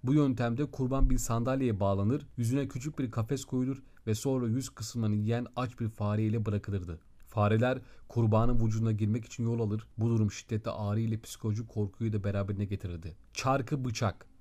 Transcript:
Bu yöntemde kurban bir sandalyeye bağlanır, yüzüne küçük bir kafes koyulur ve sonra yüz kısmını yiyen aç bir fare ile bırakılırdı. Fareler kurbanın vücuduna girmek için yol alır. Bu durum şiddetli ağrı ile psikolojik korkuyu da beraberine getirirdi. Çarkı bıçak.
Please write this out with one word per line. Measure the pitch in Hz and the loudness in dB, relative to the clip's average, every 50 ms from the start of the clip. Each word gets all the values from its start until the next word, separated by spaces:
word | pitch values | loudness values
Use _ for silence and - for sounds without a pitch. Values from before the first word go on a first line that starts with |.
| - | 2
Bu | 123 139 | 4 4
yöntemde | 151 147 139 127 110 123 117 117 123 147 | 4 4 4 2 2 0 -2 0 -2 -4
kurban | 143 - - 131 123 131 135 131 131 | -4 -2 -4 -2 0 4 4 6 6
bir | 127 120 | 6 4
sandalyeye | - - 120 117 117 123 131 135 135 123 110 98 | 2 0 0 0 2 0 0 2 2 0 2 2
bağlanır, | 101 98 98 98 101 104 127 147 143 - - - | 2 2 2 2 2 2 0 0 -2 -6 -6 -4
yüzüne | 117 113 123 139 139 - | -2 0 0 0 -2 -2
küçük | - 127 120 156 151 - | -6 -8 -8 -8 -4 -4
bir | 139 117 | -4 -4
kafes | - 120 110 113 143 131 113 | -2 -4 -2 -2 -4 -6 -4
koyulur | - - 127 127 127 135 135 - - - - - - | -4 -2 -2 -2 -2 -4 -6 -10 -20 -20 -12 -4 -4
ve | 107 | -2
sonra | 107 - 139 135 131 123 117 | -2 0 0 0 0 0 0
yüz | 110 131 127 - | 0 -2 -2 -6
kısmını | - - 110 110 - 120 113 110 104 | -10 -10 -12 -8 -4 -2 0 0 0
yiyen | 104 104 110 117 120 123 - - | 0 0 0 0 -2 -2 -4 -6
aç | - 127 123 - - | -6 -6 -6 -4 -4
bir | 120 110 | -6 -6
fare | - - 104 104 104 107 110 | -4 -2 -2 0 0 2 2
ile | 110 107 117 107 | 0 0 0 -2
bırakılırdı. | 107 104 101 - - 101 98 90 90 85 80 - - - - - - | -2 -2 -2 -2 -2 -4 -4 -4 -6 -10 -12 -12 -20 -20 -20 -20 -8
Fareler | - 113 104 104 110 110 117 123 131 127 - - - - - - | 0 2 4 4 4 4 4 2 0 -2 -6 -14 -20 -20 -20 -6
kurbanın | - 120 113 110 110 110 113 117 120 113 113 | 0 2 2 4 4 6 6 6 6 6 4
vücuduna | 110 107 110 113 113 | 4 2 2 2 0
girmek | 110 104 107 101 107 123 107 | 2 2 2 0 0 0 -2
için | - - - 120 | -8 -8 -4 -2
yol | 113 117 117 | -2 0 0
alır. | 117 104 101 110 107 - - - | 0 0 -2 -4 -6 -8 -6 -2
Bu | 110 113 | 0 2
durum | 117 113 107 104 | 4 4 2 2
şiddetli | - - - _ 117 107 110 117 | 0 -4 -10 _ -6 -4 -4 -4
ağrı | - - 107 101 104 107 | -6 -4 -2 -2 0 0
ile | 113 113 110 107 | 0 0 -2 -4
psikolojik | - - - - - 110 104 107 117 113 | -6 -12 -16 -6 -4 -4 -2 -2 -4 -6
korkuyu | - 113 104 98 - - 120 113 107 | -4 -4 -4 -4 -4 -4 -4 -2 -2
da | 107 95 | -2 -2
beraberine | 101 98 101 98 98 104 98 101 | -2 -2 -2 -2 -2 -2 -2 -2
getirirdi. | 98 101 92 - 92 87 82 80 80 76 - - - - | -4 -4 -6 -6 -6 -8 -8 -10 -12 -14 -14 -20 -16 -12
Çarkı | - - 135 131 139 143 - 156 139 127 | -4 -2 0 0 0 0 -2 -4 -4 -2
bıçak. | 127 110 - 123 101 87 - - - - - | -4 -4 0 -2 -2 -2 -4 -12 -20 -20 -20